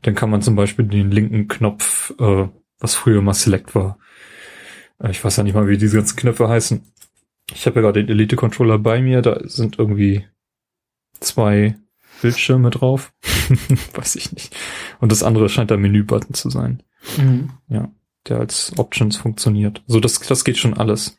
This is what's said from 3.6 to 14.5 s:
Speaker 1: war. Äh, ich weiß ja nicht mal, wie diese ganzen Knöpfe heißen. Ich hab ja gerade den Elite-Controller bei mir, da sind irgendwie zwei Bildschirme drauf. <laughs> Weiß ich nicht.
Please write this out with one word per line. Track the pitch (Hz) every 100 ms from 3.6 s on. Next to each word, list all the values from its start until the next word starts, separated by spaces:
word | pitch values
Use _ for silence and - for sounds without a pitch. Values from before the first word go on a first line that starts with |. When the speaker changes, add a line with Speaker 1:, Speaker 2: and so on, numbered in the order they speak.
| -
Speaker 1:
war. | 107 95 101 _ - - - - - - - - _
Äh, | 113
ich | 92
weiß | 101 -
ja |
nicht | 101
mal, | 104 101
wie | 101
diese | 107 107
ganzen | 104 -
Knöpfe | 123 117 113
heißen. | 117 - 113 _ _ - _ _ _ -
Ich | - -
hab | 120
ja |
gerade | 107 101
den | 104
Elite-Controller | 107 107 123 117 - 117 110
bei | 113 117
mir, | 131 127
da | 117 - -
sind | - 113 -
irgendwie | 107 101 101 98 - _ _ _ _ _ _ _ _ -
zwei | - - 107 104 104 107 _ _ _ -
Bildschirme | 120 120 - 131 123
drauf. | - 131 131 - _ - - -
<laughs> | 131 - 131 -
Weiß | - - -
ich | -
nicht. | - -